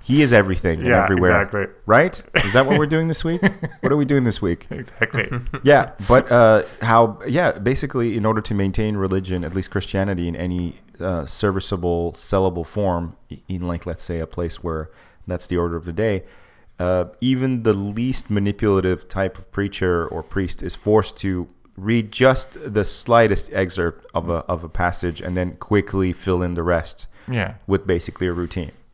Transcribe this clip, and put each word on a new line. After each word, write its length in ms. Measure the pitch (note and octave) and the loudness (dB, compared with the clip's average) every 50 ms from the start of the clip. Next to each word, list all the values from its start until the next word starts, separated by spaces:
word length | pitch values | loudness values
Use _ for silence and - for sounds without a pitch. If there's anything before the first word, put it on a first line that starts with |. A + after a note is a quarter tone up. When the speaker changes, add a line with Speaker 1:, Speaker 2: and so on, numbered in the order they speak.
Speaker 1:
He 200 | - - B2+ D3 | 0 4 4 4
is 100 | D3+ B2+ | 6 8
everything 480 | A#2+ G#2+ G2 F#2+ F#2 - - F2+ E2 D#2+ | 8 6 6 6 0 0 0 0 -2 0
and 80 | - | 2
Speaker 2:
Yeah, 160 | B2 A#2+ G#2+ G2 | 2 4 4 4
Speaker 1:
everywhere. 380 | G2 G2 F2+ F2+ F2+ F2+ G2+ | 4 4 4 6 4 4 4
Speaker 2:
exactly. 240 | G2+ G2+ - G2+ F#2+ - - - - | 2 0 -2 -4 -4 -4 -8 -14 0
Speaker 1:
Right? 380 | - A2 B2 D#3+ F#3 - - - - - | 4 4 6 4 4 -2 -8 -16 -4 -2
Is 180 | - A2 G2+ F#2 | -2 0 4 4
that 120 | B2+ C3+ | 4 4
what 140 | C3 D3 D3 | 4 4 2
we're 60 | D3+ | 2
doing 240 | C#3+ D#3+ D#3+ D#3+ E3 | 2 2 0 0 0
this 120 | D#3+ - - | -2 -2 -2
week? 160 | E3 E3+ F3 - F#3 - - | -4 -2 -2 -2 -4 -4 -6
Speaker 2:
<laughs> 200 | - D#3+ - - | -10 -12 -10 -4
Speaker 1:
What 100 | - B2+ | 0 0
are 60 | C#3 | 2
we 80 | D3+ C#3+ | 2 2
doing 180 | C3 C#3+ C#3 B2+ | 2 2 2 2
this 180 | A#2 G2+ - | 2 -2 0
week? 240 | G#2 F2+ F2 - - - | -2 -2 -4 -4 -6 -14
Speaker 2:
Exactly. 580 | - - A#2+ - - - - - - B2 G#2 - - A#2+ B2 | -12 -12 -14 -16 -10 -10 -10 -6 -4 -6 -4 -4 -6 -6 -6
Speaker 1:
<laughs> 160 | - - C3+ - | -6 -8 0 4
Yeah, 280 | C3+ D3 C3 - - - - G2+ | 6 6 6 4 0 -8 -10 2
but, 240 | F#2+ A#2+ C3 B2+ - | 4 4 4 6 4
uh, 320 | A#2+ B2 A#2 A2 A2 G#2 - - - - | 6 6 8 8 8 6 4 0 -8 -6
how, 380 | A2 A#2 A2+ A#2 A#2 A2 G#2 - - | 0 4 6 6 4 4 0 -6 -6
yeah, 240 | - A#2+ D#3+ F3+ C#3 | -2 0 2 2 0
basically, 640 | - - G2 A#2+ C3+ - - C#3 - B2+ A#2+ A#2 G#2 | 0 0 -2 -2 0 0 -4 -4 -2 -2 -2 0 0
in 100 | A#2 G2+ | 0 0
order 140 | A2 A2 A2 | 0 0 0
to 140 | G#2+ - A2 | -2 -2 -2
maintain 420 | G2+ G2 G2 F#2 - A2 G#2+ G#2+ | 0 0 0 0 0 0 0 0
religion, 480 | G2+ F#2+ F#2+ F#2+ F#2+ F#2+ F#2 F#2 F2+ F2 | -2 0 0 0 -2 -2 -2 -4 -4 -4
at 100 | D#2+ F2+ | -4 -4
least 180 | F#2+ F#2 - | -6 -6 -4
Christianity, 580 | - G2 - - - G2 F#2+ G2+ G2 F2 F2 F2 | -4 -6 -6 -2 -2 -2 0 0 -2 -2 -4 -4
in 80 | E2 | -4
any, 420 | - F2 F2+ F2+ F2+ F2 E2+ - - - _ - - | -4 -4 -4 -4 -4 -4 -6 -8 -12 -20 _ -14 -8
uh, 240 | E2+ F#2+ F2+ E2+ C#2+ | -6 -4 -4 -4 -6
serviceable, 880 | C#2+ - - - G2+ F#2 F#2+ - - G2+ F2+ E2+ F2+ E2+ E2+ E2+ E2+ D#2+ | -6 -6 -2 -2 0 0 -2 -4 -4 -6 -4 -2 -2 0 0 -2 -4 -6
sellable 520 | - - - G2+ F#2+ F#2+ F#2+ E2+ F2 E2 | -8 -6 -2 0 2 2 2 0 -2 -8
form, 520 | - - G#2 G2+ F#2+ F2 E2+ F2 E2 - _ - _ | -6 -4 -2 -2 0 0 -2 -4 -8 -10 _ -18 _
i-, 120 | - - _ - | -18 -18 _ -10
in, 180 | F#2+ F2+ F2+ | -8 -6 -4
like, 180 | F2 F2 E2+ - | -4 -6 -6 -6
let's 160 | F2+ E2+ - - | -8 -8 -8 -8
say, 160 | - F2 E2 | -8 -6 -6
a 60 | D#2+ | -6
place 360 | - - - F2 E2 - - - | -6 -6 -6 -6 -6 -6 -6 -6
where 260 | E2+ D#2+ D#2+ D#2 - - _ - - _ _ - | -6 -6 -6 -8 -10 -14 _ -20 -20 _ _ -10
that's 200 | - F2+ E2+ - | -8 -8 -8 -4
the 100 | - F2+ | -4 -2
order 180 | F2 E2+ E2+ E2+ | -2 0 -2 -4
of 80 | E2+ E2+ | -6 -8
the 80 | F2 | -6
day, 320 | E2 F2 A2 A2+ G2+ F#2+ - - - - - _ _ _ _ - _ - | -4 -2 0 0 -2 -2 -6 -10 -20 -20 -20 _ _ _ _ -20 _ -4
uh, 260 | F2+ F2+ F#2 F2+ F2 F2 - _ | -2 0 0 0 -2 -4 -6 _
even 440 | A#2+ B2+ C3 B2+ C3 C3 C3 A#2+ A2+ | 0 0 0 2 0 -2 -2 0 2
the 100 | A2+ G#2+ | 0 0
least 560 | G2 G2 G2+ G2+ A2 A#2+ C3 B2+ - - - | 2 -2 -6 -4 -4 -4 -2 -4 -4 -4 -2
manipulative 800 | G#2 G2+ G2 G2+ G2+ - A2 G#2+ G2 F#2+ F2+ F#2 F2+ F2 - - | -2 0 0 0 0 0 2 2 2 2 2 0 -2 -2 -6 -8
type 280 | - F#2+ G2 F#2 - | -4 -4 -4 -4 -4
of 140 | - - - | -10 -20 -10
preacher 560 | - G2 G2+ G2+ - - F#2+ F#2 F2 E2+ E2+ | -6 -4 -4 -4 -4 -2 -2 0 0 0 -2
or 160 | - - E2 D#2 | -4 -8 -10 -10
priest 400 | - - G2+ F#2+ F2 - - F#2 | -6 -4 -4 -2 -2 -4 -6 -6
is 120 | F2 - | -10 -10
forced 400 | - - G#2 G#2+ A2 G2+ - - | -6 0 2 2 2 2 0 -8
to 320 | - - G2 F#2 F2+ F2 - _ _ _ _ _ | -6 -4 -4 -4 -4 -6 -8 _ _ _ _ _
read 320 | - F#2 G#2+ A#2 A#2 A2 G#2+ | -8 -2 0 0 0 0 -4
just 480 | - - B2+ C3 C3 C3+ - - - - - C3 G#2 | 0 4 4 4 4 4 -2 -6 -12 -14 -12 -2 0
the 120 | G#2+ G2 | 0 0
slightest 680 | - - - - - A#2 A#2 A2+ G#2+ G2 E2+ - - | 0 -2 -4 0 4 6 6 6 6 4 0 0 -2
excerpt 540 | - G2 F#2+ F2+ - F#2 E2+ E2+ D#2+ - _ - - | -2 -2 -2 -2 -2 -2 -2 -2 -2 -6 _ -6 -6
of 160 | F2+ E2+ E2+ | -4 -2 -2
a, 160 | E2+ E2 - | -4 -4 -2
of 160 | - F2 E2 E2+ | -4 -6 -6 -6
a 60 | D#2+ | -6
passage 500 | - - F2+ F2 F2+ - - F2 D#2+ - | -4 -2 0 0 -2 -2 -4 -4 -4 -6
and 160 | - F2 F2+ | -8 -4 -2
then 220 | F2+ F2+ F2+ E2+ | -2 -2 -4 -6
quickly 560 | - - - G#2+ G2+ G2 - - G2 F#2+ F#2 F2+ | -10 -4 2 2 2 2 0 -2 0 0 0 -2
fill 280 | - - G2 F#2 F2+ | -4 -2 -2 0 0
in 120 | F#2 F2 F2 | 0 -2 -2
the 100 | E2+ E2 | -2 0
rest 440 | F2 F2 E2 E2 - - - - - - - - - | 0 0 0 0 -4 -12 -14 -16 -16 -18 -18 -10 -6
Speaker 2:
Yeah. 260 | B2+ A2+ F#2+ F#2+ - - - | -4 -4 -4 -4 -8 -12 -4
Speaker 1:
with 180 | - F#2+ F#2+ - | -2 -2 0 0
basically 420 | - F2+ E2+ - - - - F2+ | 0 -2 -2 -2 -6 -6 -4 -4
a 40 | F2+ | -4
routine. 400 | F2 E2+ F2 E2+ - F#2 E2 C#2+ - - - _ | -2 -4 -6 -6 -6 -8 -8 -8 -12 -20 -20 _